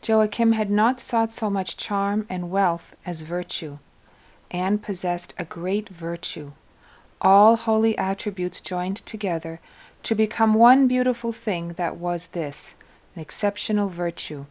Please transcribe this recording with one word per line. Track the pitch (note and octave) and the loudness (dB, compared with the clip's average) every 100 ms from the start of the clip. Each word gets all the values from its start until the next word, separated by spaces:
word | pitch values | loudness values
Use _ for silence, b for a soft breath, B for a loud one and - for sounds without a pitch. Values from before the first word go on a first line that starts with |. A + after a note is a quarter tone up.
| - | 2
Joachim | A3 G#3+ G#3+ A3+ | 2 2 2 2
had | A3 G#3 | 2 2
not | G#3 A3+ C4 | 2 2 0
sought | - A#3 A3+ | -2 0 0
so | - G#3+ | -2 -2
much | G3+ F#3 - | -2 -4 -8
charm | - G3+ G3 G#3+ G#3 | -4 -2 0 -2 -2
and | F3+ F3 | -6 -2
wealth | F#3+ G3 E3+ - - - | 2 2 0 -8 -14 -10
as | E3 | -8
virtue. | D#3 F3 F3 - D#3 C#3+ _ _ b b b b b | -6 -6 -6 -8 -8 -12 _ _ b b b b b
Anne | F3 F#3 G#3 | -4 0 0
possessed | G#3 F#3 F3+ F3 - - | -2 -4 -2 -2 -6 -10
a | |
great | E3+ - F3 G3+ G#3 | -10 -6 -2 -2 -4
virtue, | E3+ E3 E3+ - - D3 C#3+ _ b b b b _ | -10 -8 -6 -8 -10 -12 -14 _ b b b b _
all | F#3+ G3 G#3+ A3+ | 6 8 8 6
holy | - A3 A3+ A3 | 2 2 2 0
attributes | F#3+ G3 - G3+ F3+ - | -2 -2 -6 -4 -6 -6
joined | - F3+ F3+ G3 - | -6 -4 -4 -6 -8
together | G#3 G3+ E3 E3 E3 B B B B | -6 -4 -2 -4 -10 B B B B
to | - G#3 | -2 0
become | G#3+ - A3+ | 0 2 4
one | A3 A#3 C4+ C4 | 6 8 8 6
beautiful | B3+ B3+ A#3+ A#3 | 4 2 0 -4
thing | A3+ - F3 E3+ | -4 -4 -4 -4
that | E3+ F3 E3+ | -4 -4 -2
was | F3 F3 - | -4 -4 -4
this, | F3 D3+ C#3 - - b b b - | -6 -6 -6 -14 -18 b b b -14
an | |
exceptional | D#3 - G3+ G3+ - G#3 G3+ | -12 -2 -4 -2 -2 0 0
virtue | E3+ F3 E3+ - D3 C#3 | -2 -4 -4 -10 -10 -12